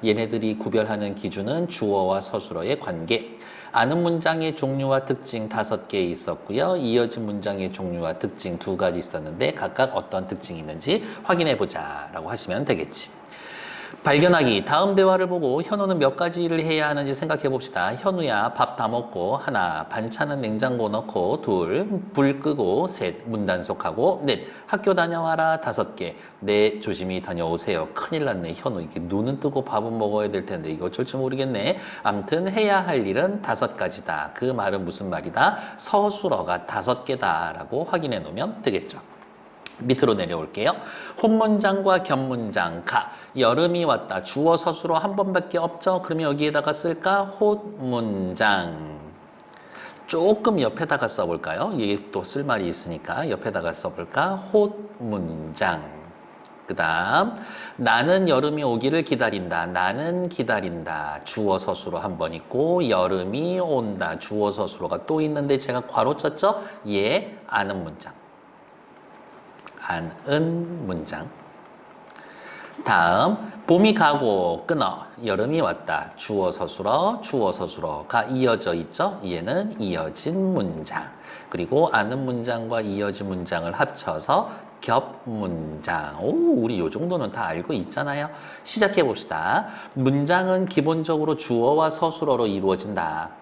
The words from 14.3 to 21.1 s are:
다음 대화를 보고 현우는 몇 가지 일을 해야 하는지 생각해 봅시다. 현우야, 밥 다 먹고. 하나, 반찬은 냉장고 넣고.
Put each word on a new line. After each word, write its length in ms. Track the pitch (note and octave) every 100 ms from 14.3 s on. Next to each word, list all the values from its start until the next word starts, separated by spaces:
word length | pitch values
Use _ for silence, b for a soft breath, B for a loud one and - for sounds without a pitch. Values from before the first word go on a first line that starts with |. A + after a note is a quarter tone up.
| E3+ C3 G#2 F#2+
다음 300 | D3+ G3 G3
대화를 320 | F#3+ F#3 F3+
보고 340 | F3+ C#3+ C#3
현우는 360 | E3 G#3 G3 F3
몇 200 | C3+ C3+
가지 260 | F3 E3+
일을 180 | E3+ E3
해야 280 | D#3+ D#3 D3+
하는지 240 | D3 C#3
생각해 300 | C3+ D#3+ D3+
봅시다. 520 | C#3 C3 - - F2+ B2+
현우야, 580 | G3 F#3 D3+ G#2+ A2+
밥 200 | - B2 -
다 120 | A2+
먹고. 500 | A#2+ - F#2 F2+ C3+
하나, 480 | - G#2 F2 D#2 D#2
반찬은 540 | G#2+ A2+ A2 D3 C#3
냉장고 480 | A#2 A2 B2 B2 A2
넣고. 520 | G#2+ A2+